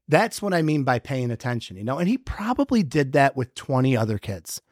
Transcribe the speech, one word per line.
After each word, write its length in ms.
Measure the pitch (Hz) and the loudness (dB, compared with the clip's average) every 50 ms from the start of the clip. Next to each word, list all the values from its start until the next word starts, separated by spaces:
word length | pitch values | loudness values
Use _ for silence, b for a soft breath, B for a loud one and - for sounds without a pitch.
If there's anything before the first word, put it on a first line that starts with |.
| b | b
that's 340 | b 147 175 220 226 - - | b 2 2 2 2 -2 -4
what 120 | 202 202 180 | -4 0 0
I 80 | 170 | 2
mean 220 | 160 156 151 147 131 | 2 2 2 2 2
by 160 | 131 123 113 | 2 0 0
paying 320 | - - 139 131 123 120 | -2 -4 -4 -4 -2 -4
attention, 440 | - - - 123 120 113 - - 90 | -4 -4 -4 -4 -4 -6 -6 -10 -10
you 80 | 95 104 | -8 -6
know? 140 | 120 135 | -4 -2
And 100 | 160 175 | 0 0
he 100 | 185 254 | 0 0
probably 640 | 262 - - - - 208 233 247 - 277 - 254 220 180 | 0 -2 -6 -8 -4 -4 -2 0 0 0 2 2 2 2
did 280 | 123 - 151 143 131 143 | 2 2 0 0 2 4
that 220 | 143 139 135 - | 4 4 4 2
with 180 | 135 123 - - | 0 -4 -6 -8
twenty 420 | - - - 135 127 127 131 131 | -10 -6 -2 0 2 2 4 2
other 200 | 110 113 110 107 | 2 0 0 -2
kids. 440 | 101 - - 98 87 - - - - - _ | -4 -6 -8 -10 -10 -10 -12 -14 -14 -14 _